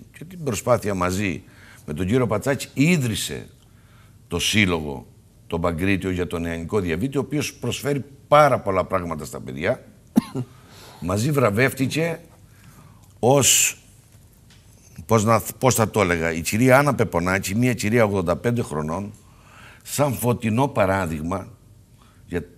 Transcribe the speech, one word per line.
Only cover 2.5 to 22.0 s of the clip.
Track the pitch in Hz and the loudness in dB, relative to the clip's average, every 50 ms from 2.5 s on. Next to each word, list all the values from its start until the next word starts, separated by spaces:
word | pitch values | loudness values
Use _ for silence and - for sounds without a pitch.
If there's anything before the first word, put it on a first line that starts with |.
| 143 - - - - | -2 -2 -4 -8 0
ίδρυσε | - 139 165 180 160 131 120 107 - - - 73 62 52 50 - _ _ - - - - - - - - - - - - - | 2 2 4 4 2 2 0 -2 -2 -4 -6 -8 -8 -10 -14 -20 _ _ -20 -20 -20 -20 -20 -20 -20 -20 -20 -20 -20 -14 -6
το | 87 85 | -4 -2
Σύλλογο, | - - - 107 107 92 87 82 78 73 69 65 58 - - - - - _ - - | -2 0 2 2 4 2 2 -2 -4 -6 -10 -12 -14 -18 -20 -20 -20 -20 _ -20 -14
τον | - - 98 | -8 -6 -2
Παγκρίτιο, | 85 87 85 78 90 98 98 92 90 95 | -2 -2 -2 0 0 0 0 0 -2 -4
για | 92 90 90 | -2 -2 -4
τον | 82 - 85 85 | -4 -4 -6 -4
νεανικό | 85 85 82 85 82 - 107 | -4 -6 -6 -8 -4 -4 -2
διαβήτη, | 92 87 80 85 104 139 135 143 | -2 -2 -2 -2 -4 -4 -4 -4
ο | |
οποίος | 135 - - 151 127 - - | -4 -4 -4 -4 -6 -6 -8
προσφέρει | - - 120 - - - 135 143 139 113 - - - - - | -8 -8 -6 -6 -4 -4 -4 -4 -4 -6 -10 -16 -12 -2 4
πάρα | 147 147 151 139 127 107 | 6 6 8 6 4 2
πολλά | - 101 95 92 87 | 0 0 0 0 0
πράγματα | - 98 92 87 85 80 76 76 | 0 0 -2 -2 -2 -6 -8 -8
στα | 76 76 65 | -10 -12 -12
παιδιά. | - 65 65 69 80 98 127 - - - - - - - - - - - - | -12 -10 -8 -4 -2 -2 -2 -4 -6 -20 -20 -20 -12 -4 -4 -4 -4 -4 -8
<coughs> | 131 127 - - - - - - - - - - - | -8 -8 -10 -12 -20 -20 -20 -20 -20 -20 -20 -18 -10
Μαζί | - 85 92 104 113 151 | -6 -4 -2 -2 0 0
βραβεύτηκε | 147 139 123 110 101 107 131 131 - - 135 123 127 143 165 170 165 - - - - - - - - - - - - - - - - - - - - - | 2 2 2 2 4 4 2 2 2 0 -2 -2 -2 -2 -2 -4 -4 -6 -10 -18 -20 -20 -20 -20 -20 -20 -20 -20 -20 -20 -20 -20 -20 -20 -20 -20 -10 0
ως, | - 117 139 143 120 - - - - - - - - - - - - - - - - - _ _ _ - - - - - - - - - - - - | 4 4 6 6 6 4 4 2 2 0 -2 -8 -18 -20 -20 -20 -20 -20 -20 -20 -20 -20 _ _ _ -20 -20 -20 -20 -20 -20 -20 -20 -20 -20 -12 -2
πώς | - 110 113 98 | 2 2 4 4
να, | 113 113 107 92 - - - | 4 4 2 2 -2 -6 0
πώς | - 131 110 | 2 2 4
θα | - 113 95 | 4 2 2
το | - 113 | 2 2
έλεγα, | 101 87 87 82 80 82 82 | 2 2 2 0 0 -2 -2
η | 85 | -2
κυρία | 80 - - 107 127 131 127 131 | -4 -2 0 2 4 6 6 6
Άννα | 147 147 123 | 6 4 2
Πεπονάκη, | - 113 90 - 87 85 90 92 98 95 92 98 | 0 0 0 0 -2 0 2 0 0 -2 -2 -2
μια | 113 123 127 120 | 0 0 0 0
κυρία | 95 - 104 110 120 113 | 0 -2 0 2 2 2
ογδόντα | 104 98 98 87 82 85 | 2 2 0 0 0 -2
πέντε | 71 - 120 120 117 113 | -2 0 -2 -2 -2 -4
χρονών, | - 73 76 76 78 80 92 101 101 104 - - - - - - - - - - - - - - | -4 -4 -6 -4 -4 -6 -6 -8 -10 -14 -18 -20 -20 -20 -20 -20 -20 -20 -20 -20 -20 -20 -20 -16
σαν | - - - 143 143 117 | -8 -2 0 0 0 0
φωτεινό | 92 110 120 120 - - 113 107 117 139 143 | -2 0 0 0 0 0 -2 0 2 0 0
παράδειγμα | - 120 104 92 95 98 95 80 80 73 78 85 95 95 - - - - - - - - - _ - - | 2 2 2 2 2 0 0 -2 -4 -6 -6 -4 -6 -6 -8 -10 -18 -20 -20 -20 -20 -20 -20 _ -20 -20